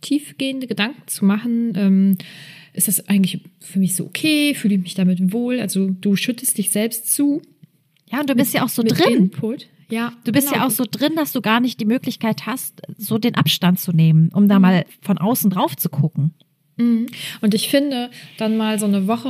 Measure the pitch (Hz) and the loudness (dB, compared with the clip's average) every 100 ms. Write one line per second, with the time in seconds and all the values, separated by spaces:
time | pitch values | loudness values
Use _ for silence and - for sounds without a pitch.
0 | - 285 - - 269 269 247 214 220 - | -4 -4 -4 -8 -6 -6 -6 -4 -4 -4
1 | - - 196 208 240 233 233 180 196 190 | -12 -2 0 0 -2 -2 -2 0 2 4
2 | 196 190 - - - - - - 220 185 | 4 2 -4 -20 -20 -20 -14 -4 -2 -2
3 | - 196 190 - - _ - 196 185 - | 0 2 2 -2 -12 _ -8 -2 -2 -2
4 | - - 311 302 294 277 202 202 180 - | -8 -4 0 2 0 0 0 0 -2 0
5 | 180 180 185 220 240 247 202 190 190 185 | 0 2 0 0 -2 -2 -2 -2 -2 -2
6 | 208 196 - 233 262 - 196 208 226 - | 0 0 0 -4 -4 -2 -2 -2 -2 -4
7 | - - 285 294 - _ - _ _ _ | -4 0 0 0 -6 _ -20 _ _ _
8 | _ 247 285 240 233 285 254 - 226 165 | _ -4 0 2 2 0 0 0 0 2
9 | 339 233 190 - 220 269 - _ _ 226 | 4 4 2 0 -6 -8 -12 _ _ -6
10 | 233 240 - 247 285 277 262 240 233 - | -6 -6 0 0 0 0 -2 -2 -4 -2
11 | 294 320 277 254 208 226 247 - 214 254 | -2 0 -2 -2 0 2 0 0 0 0
12 | - - 226 - - 254 - - - - | -2 -4 -4 -4 -6 -8 -10 -14 -18 -12
13 | 202 220 233 - 151 - 180 180 - 165 | -4 0 0 0 0 2 2 0 0 4
14 | 160 160 165 196 208 196 185 185 - - | 6 6 4 4 4 6 6 4 0 -8
15 | - 180 208 247 208 185 262 - 170 - | -4 -2 0 0 0 0 -2 -2 -6 -2
16 | 156 - 151 - _ _ _ - 240 226 | -2 0 -2 -4 _ _ _ -2 0 2
17 | 233 - - - 214 208 - 277 285 247 | -2 -8 -14 -4 0 0 0 0 0 -4
18 | 247 - - - 220 220 220 214 208 196 | -6 -12 -20 -6 -2 0 0 -2 0 0
19 | 190 233 254 | 0 -2 -2